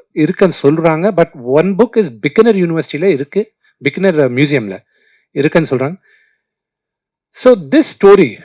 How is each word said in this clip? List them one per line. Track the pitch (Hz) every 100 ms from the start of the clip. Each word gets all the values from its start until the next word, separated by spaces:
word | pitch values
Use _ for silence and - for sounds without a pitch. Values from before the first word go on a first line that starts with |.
| -
இருக்குன்னு | - 151 190 190 -
சொல்றாங்க. | 139 160 165 156 196 180
But | 170
one | - 123 139 180
book | 185 240 233
is | 185 113
பிக்கனர் | 143 - 226 202
யூனிவர்சிட்டியில | 175 165 147 147
இருக்கு, | 190 143 143 196 220 _ _ _
பிக்கனர் | 127 - 190 156 135
மியூசியம்ல | 123 147 143 104 92 _ _ _ _ _
இருக்குன்னு | - 147 170 156
சொல்றாங்க. | 127 131 185 _ _ _ _ _ _ _ _ _ _ _ _ _
So, | - 254 233 143
this | 294 285 -
story, | 196 196 143 95